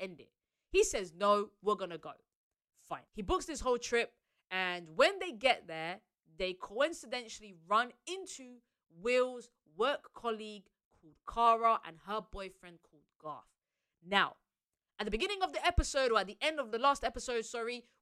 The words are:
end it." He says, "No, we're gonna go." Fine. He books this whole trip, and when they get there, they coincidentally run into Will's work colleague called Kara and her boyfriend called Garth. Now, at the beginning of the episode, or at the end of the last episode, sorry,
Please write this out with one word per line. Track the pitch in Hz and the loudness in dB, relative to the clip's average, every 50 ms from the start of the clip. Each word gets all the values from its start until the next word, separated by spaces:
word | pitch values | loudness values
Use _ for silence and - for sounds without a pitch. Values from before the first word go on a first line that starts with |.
end | 190 190 170 135 | -12 -12 -12 -16
it." | - - _ _ _ _ _ _ _ _ | -20 -20 _ _ _ _ _ _ _ _
He | - 381 427 | 2 2 4
says, | - - 233 190 170 | 4 0 -2 -6 -8
"No, | 160 175 202 202 208 208 202 208 - _ | -4 0 4 4 4 4 2 -2 -8 _
we're | - 208 208 | -2 0 0
gonna | 190 190 175 170 156 | 0 -2 -6 -8 -10
go." | - 151 135 - _ _ _ _ _ _ _ _ _ _ _ _ | -12 -14 -16 -18 _ _ _ _ _ _ _ _ _ _ _ _
Fine. | _ - 160 131 - _ | _ -10 -10 -10 -10 _
He | _ 208 | _ -8
books | 196 170 370 370 - | -2 -2 -2 -2 -2
this | - 302 - | -4 -8 -4
whole | - 254 247 240 | 0 0 0 0
trip, | 240 - 240 233 226 - - _ _ _ _ _ _ - | 0 0 0 0 0 -2 -6 _ _ _ _ _ _ -6
and | 185 185 185 180 180 175 175 160 160 | -4 -2 -2 -2 -2 -4 -8 -4 2
when | 185 277 359 403 370 | 4 4 4 4 0
they | 370 359 | -6 -8
get | 254 202 240 262 - - - | -4 2 2 2 2 2 -2
there, | 170 160 160 160 165 185 208 _ _ _ _ _ 160 160 | -8 -8 -6 -6 -6 -8 -10 _ _ _ _ _ _ _
they | 156 190 185 180 | -6 -4 -4 -4
coincidentally | - - - 202 233 285 330 339 - - 233 247 247 233 220 - - 214 208 185 165 160 | -8 -12 -8 -2 0 0 0 -2 -6 -10 -8 -8 -8 -8 -10 -14 -16 -16 -20 -20 -20 -4
run | 170 202 220 247 240 - _ _ | 0 2 2 2 0 -6 _ _
into | 330 359 381 370 - - - 262 247 247 240 _ _ _ _ _ _ | -10 -8 -8 -8 -10 -14 -14 -16 -18 -20 -20 _ _ _ _ _ _
Will's | 165 170 185 240 247 254 254 254 254 240 220 - _ _ _ _ 151 | -18 -6 -2 2 4 4 2 2 -2 -8 -14 -18 _ _ _ _ _
work | 170 226 277 277 - - - | 0 0 0 0 -2 -6 -14
colleague | _ - - 233 220 208 220 214 208 208 - _ _ _ _ _ | _ -8 -6 -4 -4 -4 -6 -10 -14 -14 -18 _ _ _ _ _
called | _ _ _ 156 151 _ _ | _ _ _ -20 -20 _ _
Kara | - - 233 233 233 226 226 233 226 226 - - | -6 0 4 6 6 6 6 6 4 4 2 0
and | 165 160 160 | -6 -16 -14
her | - 190 208 220 | -8 -6 -6 -6
boyfriend | 180 - - 202 196 190 185 _ - 175 170 165 | -6 -8 -10 -10 -10 -12 -14 _ -20 -20 -20 -20
called | _ _ _ 147 139 _ _ _ | _ _ _ _ _ _ _ _
Garth. | 151 156 143 123 - _ _ _ _ _ _ _ _ _ _ _ | -12 -12 -10 -12 -14 _ _ _ _ _ _ _ _ _ _ _
Now, | 165 175 196 196 170 139 - - _ _ _ _ _ _ _ _ _ _ _ - | -4 2 4 4 4 2 0 -8 _ _ _ _ _ _ _ _ _ _ _ -8
at | 214 | -4
the | 208 | -4
beginning | 202 226 349 392 415 381 | -2 0 0 -2 0 0
of | 381 311 277 | -2 -2 0
the | - - | 0 0
episode, | 349 349 339 294 - - 277 262 247 | 2 4 2 2 2 2 2 4 4
or | 226 214 | 4 2
at | 190 | 2
the | 190 220 - | 0 -2 -2
end | 269 302 320 294 | -2 0 0 -2
of | 262 220 | -4 -4
the | 220 226 | -2 4
last | 254 277 277 - | 4 4 4 4
episode, | 254 247 233 240 - - 240 226 226 | 0 -4 -4 -4 -6 -4 -4 -4 -4
sorry, | - - 233 226 233 240 240 - _ _ _ | -4 -6 -6 -4 -4 -6 -8 -10 _ _ _